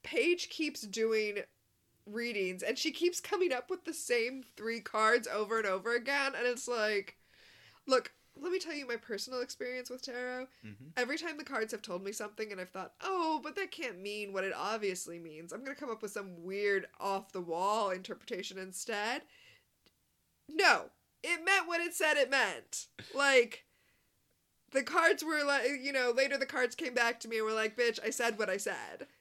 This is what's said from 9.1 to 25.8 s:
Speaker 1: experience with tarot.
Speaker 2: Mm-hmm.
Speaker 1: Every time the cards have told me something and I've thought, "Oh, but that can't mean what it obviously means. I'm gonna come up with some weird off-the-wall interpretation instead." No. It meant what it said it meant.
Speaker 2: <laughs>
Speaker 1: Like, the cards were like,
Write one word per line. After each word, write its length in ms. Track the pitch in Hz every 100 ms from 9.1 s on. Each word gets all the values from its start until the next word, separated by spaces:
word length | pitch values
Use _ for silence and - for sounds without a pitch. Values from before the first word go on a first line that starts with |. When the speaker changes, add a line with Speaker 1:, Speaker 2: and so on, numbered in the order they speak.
| 214 254 254
Speaker 1:
experience 480 | 240 - 254 254 247
with 120 | 247
tarot. 460 | - 240 247 254 262 _
Speaker 2:
Mm-hmm. 200 | 107 101 135
Speaker 1:
Every 220 | 247 247 311
time 180 | 330 302
the 60 |
cards 300 | 294 254 220
have 80 | 208
told 200 | 220 185
me 80 | 190
something 400 | 214 208 208 214
and 80 | 190
I've 80 | 180
thought, 240 | 190 180 _
"Oh, 380 | 381 381 320 302
but 140 | 294 320
that 120 | 370
can't 280 | - 262 180
mean 320 | 202 208 202
what 140 | 190
it 80 | 190
obviously 640 | 127 185 220 202 180 - 170
means. 320 | 165 156 170
I'm 100 | 196
gonna 100 | 269
come 140 | 285 285
up 100 | 220
with 100 | 208
some 300 | 208 196 175
weird 420 | 175 196 202 196 - -
off-the-wall 880 | 196 196 214 190 170 165 196 220 202
interpretation 680 | 185 196 190 - 196 - 190
instead." 680 | 190 185 - 208 214 277 - - - - _ _ _ _ _ _ _ _ -
No. 380 | 311 359 208 - _ _ _
It 220 | 311 339
meant 240 | 339 392 339
what 140 | 339
it 120 | 339
said 220 | - 320
it 140 | 294 262
meant. 560 | 269 214 135 - - -
Speaker 2:
<laughs> 220 | - -
Speaker 1:
Like, 520 | 269 277 262 233 - _ _ _ _ _ _ _ _ _ _ _
the 120 | 269
cards 400 | 254 339 330 381
were 200 | 320 302
like, 220 | 285 277 247 285